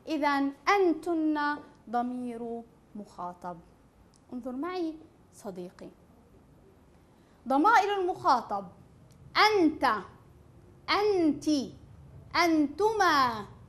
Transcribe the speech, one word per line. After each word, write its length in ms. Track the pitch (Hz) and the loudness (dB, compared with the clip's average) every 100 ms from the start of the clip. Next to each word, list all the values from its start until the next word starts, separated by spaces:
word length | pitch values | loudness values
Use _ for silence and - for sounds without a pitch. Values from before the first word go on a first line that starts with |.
| - | -6
إذن 460 | 311 285 277 277 277 - | -2 0 0 -2 -4 0
أنتن 920 | 403 359 311 349 330 311 302 294 294 - - - | 4 4 0 -2 -2 0 0 -2 -6 -12 -20 -6
ضمير 720 | 240 247 247 247 226 233 233 233 - _ | -4 -4 -6 -10 -10 -10 -10 -14 -20 _
مخاطب. 640 | 208 202 - 180 180 180 170 - _ _ _ _ _ - | -18 -16 -14 -14 -12 -14 -14 -18 _ _ _ _ _ -16
انظر 200 | 254 254 | -14 -12
معي 440 | 254 330 370 320 311 - _ - | -8 -8 -6 -6 -8 -18 _ -20
صديقي، 560 | - 208 185 180 - 175 - - - - - - - - _ _ _ _ _ _ _ 233 | -18 -14 -12 -14 -16 -20 -20 -20 -20 -20 -20 -20 -20 -20 _ _ _ _ _ _ _ -2
ضمائر 520 | 269 349 453 403 403 | 2 6 4 4 0
المخاطب: 640 | 349 - 370 254 - 202 185 - - - - - - - | -2 0 2 2 0 -8 -8 -18 -20 -20 -20 -20 -4 4
أنت، 480 | 415 427 320 - 262 208 - - - - - - - - - | 4 6 4 2 0 0 -6 -20 -20 -20 -20 -20 -20 -12 -2
أنتِ، 560 | 339 415 381 320 - 302 294 196 - - - - - - 302 | 0 2 2 2 0 0 -2 -2 -12 -20 -20 -20 -20 -6 0
أنتما، 1000 | 339 320 285 294 427 427 359 294 254 220 202 - | 2 2 0 0 0 2 4 4 2 -2 -10 -16